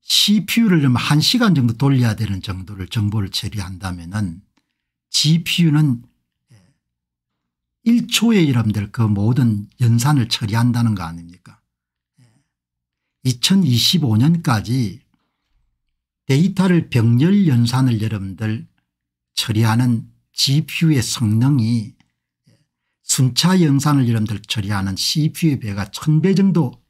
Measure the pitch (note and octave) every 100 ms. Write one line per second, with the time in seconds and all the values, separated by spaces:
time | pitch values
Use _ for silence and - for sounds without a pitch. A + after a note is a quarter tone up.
0 | - - - G#3 - A#3 A3+ F3 C#3+ A#2+
1 | - D3+ - B3 A#3 D3+ B2 A2+ C#3 C3+
2 | A#2+ G#2+ G#2+ G2 - F#2 F#2 G2 F2 A#2
3 | G#2 G#2+ F#2+ - G#2 G#2 F#2 F#2 F#2+ F2+
4 | E2+ G2+ G2 E2+ _ _ _ _ _ _
5 | _ - D3 E3 E3+ - E3 D3 D3+ A#2+
6 | - _ _ _ _ G#2+ F2 _ _ _
7 | _ _ _ _ _ _ _ _ A3+ A#3
8 | E3+ - A#3 G#3+ D#3 A#2+ A2 G2+ G#2 -
9 | A2 G2+ G#2+ A#2+ A#2+ G#2 G#2 _ A#2 A#2
10 | B2+ D3 G#2+ - - A2+ B2 A#2 A#2 G2+
11 | E2 E2+ E2+ F2+ - - _ _ _ _
12 | _ _ A#2+ G#2+ _ _ _ _ _ _
13 | _ _ B2+ B2 - G3 D#3+ A#2 A2+ F3+
14 | C#3+ G#2+ C#3 E3+ E3 A2 G2 B2+ A2 F2
15 | _ _ _ _ _ _ _ _ _ _
16 | _ _ - C3+ G3 F#3+ F#3 F3 - B2
17 | A2+ A#2+ D#3+ G3+ F3+ A#2+ A#2 B2+ C3 A2
18 | G#2+ A2 F#2+ G2 A2 A2+ E3 _ _ _
19 | _ _ _ - - G#2+ A2+ A2+ B2 A#2
20 | - _ _ - - C#3 D#3+ - D#3+ C#3+
21 | A2+ - A2 G#2+ C3 C#3+ A2 A#2+ G#2 -
22 | _ _ _ _ _ _ _ _ _ _
23 | - - B2+ A#2+ F3 F#3 D#3+ C#3 D3+ C#3+
24 | A#2+ A2+ G#2+ G#2 - A#2 G2 G2+ G2 F#2+
25 | - D#3+ D3+ - E3 C#3 G#2+ G2+ F#2+ -
26 | - D#3 F#3 G3 G3 E3 C3 - _